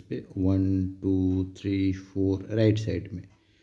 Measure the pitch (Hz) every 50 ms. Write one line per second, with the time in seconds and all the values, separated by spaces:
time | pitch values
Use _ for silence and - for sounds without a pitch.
0 | - - 131 123 - - - 98 92 95 98 95 95 95 95 95 92 92 92 -
1 | 95 98 95 92 92 92 92 95 92 92 - - - 101 98 95 95 95 95 95
2 | - - - 98 95 98 95 - - - 107 113 110 107 107 - - - 85 90
3 | - - - - - - - _ _ _ _ _